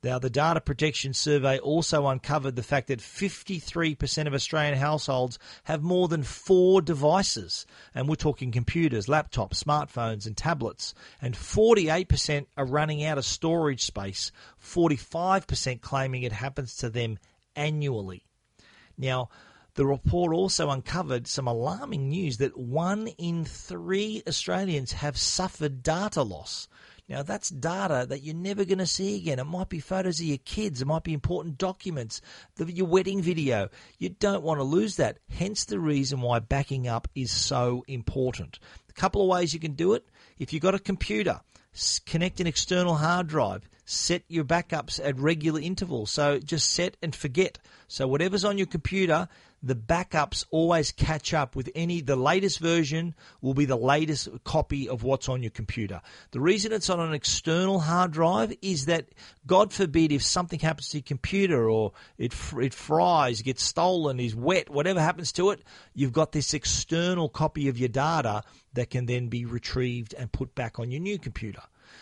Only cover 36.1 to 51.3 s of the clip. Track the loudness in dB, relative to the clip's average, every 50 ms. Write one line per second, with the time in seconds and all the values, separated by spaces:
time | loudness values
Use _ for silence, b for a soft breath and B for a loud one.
36.1 | -2 -2 0 0 0 0 0 0 0 0 0 -2 -2 -4 -2 -2 -2 -2 -4 -6
37.1 | _ -6 -4 -2 -2 -2 -2 0 0 2 2 2 0 -2 -6 -8 -10 -6 -4 -4
38.1 | -2 0 -2 -2 -2 -4 -10 -12 -12 -20 B B B B B B -6 -2 -2 0
39.1 | 2 2 4 4 4 2 2 0 -2 -4 -6 -8 -4 0 2 2 2 2 _ _
40.1 | b b b b b b -8 -6 -4 0 2 2 2 2 -2 -4 -2 -2 -2 -2
41.1 | -2 0 0 0 -2 -4 _ b b b b b b -4 -2 -2 -2 -2 _ -2
42.1 | -2 0 0 0 -2 -2 -2 -2 0 -2 -2 0 2 2 4 2 2 2 2 2
43.1 | 2 0 0 0 0 0 2 2 0 -6 -10 -14 b b b b -6 -4 0 0
44.1 | 0 -2 _ _ -4 -2 0 2 0 0 0 _ -6 -6 -4 -6 -8 -4 -2 -2
45.1 | -2 0 2 2 2 2 0 0 0 0 -2 -4 -4 -4 -4 -4 -4 -6 -4 -4
46.1 | 0 2 2 2 2 0 -2 -2 -2 0 0 0 0 0 -2 -2 -4 _ -8 -8
47.1 | -6 -4 -6 -2 2 2 0 0 _ -12 B B B B B B -6 -2 0 0
48.1 | 2 2 2 2 0 0 0 0 0 0 -2 -2 -2 -4 -4 -2 0 2 4 4
49.1 | 4 2 0 -4 b b b b b b -4 -4 -4 -4 0 0 0 0 0 0
50.1 | 0 0 0 0 -2 -8 -6 _ 2 2 4 4 4 4 2 0 0 0 0 0
51.1 | 0 -2 -2 0